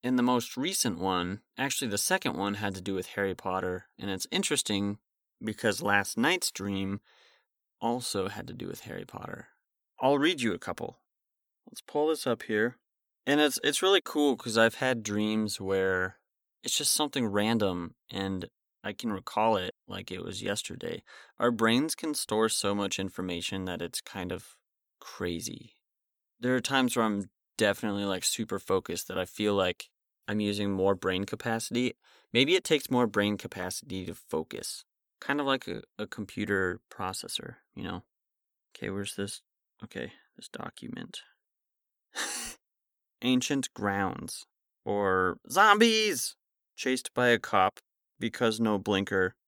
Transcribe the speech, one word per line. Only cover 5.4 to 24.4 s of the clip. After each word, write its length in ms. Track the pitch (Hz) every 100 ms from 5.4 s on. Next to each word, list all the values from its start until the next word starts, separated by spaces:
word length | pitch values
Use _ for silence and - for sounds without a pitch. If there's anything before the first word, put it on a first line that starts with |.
because 380 | 104 107 113 101
last 360 | 104 101 98 -
night's 340 | 120 359 -
dream 500 | - 196 196 196 - _ _ _ _ _ _ _ _
also 480 | 117 123 120 101 95
had 180 | 101 -
to 60 |
do 140 | - -
with 140 | -
Harry 240 | - - -
Potter. 420 | - - - - _ _ _ _ _
I'll 180 | 131 143
read 220 | 151 165
you 120 | 117
a 60 | 87
couple. 400 | - 87 - - _ _ _ _ _ _ -
Let's 140 | -
pull 260 | - 147 151
this 200 | 156 135
up 160 | 117
here. 340 | - 107 117 - _ _ _ _ -
And 160 | 147
it's, 180 | 151 -
it's 180 | - -
really 200 | 190 196
cool 340 | - 151 147 120
'cause 200 | 123 110
I've 180 | 113 -
had 280 | 131 120
dreams 560 | 104 104 107 110 107 -
where 600 | 95 95 95 92 92 - _ _ _ _
it's 140 | - -
just 160 | 143
something 320 | - 151 139 113
random 680 | 101 104 113 101 90 87 - _
and 400 | 95 98 92 90 _ _ _
I 100 | -
can 180 | 104 117
recall 460 | 98 - - 113 104
it 180 | 92 - -
like 240 | 95 -
it 120 | 92
was 180 | 87 92
yesterday. 640 | 95 104 - - - 82 _ - - _
Our 120 | 120
brains 440 | 113 113 120 156 -
can 180 | 160
store 340 | 147 - 107 110
so 260 | - 101
much 260 | 101 95 -
information 680 | 95 - 92 87 - 95 92
that 160 | 87
it's 180 | 85 -
kind 320 | - 101 90
of 240 | 90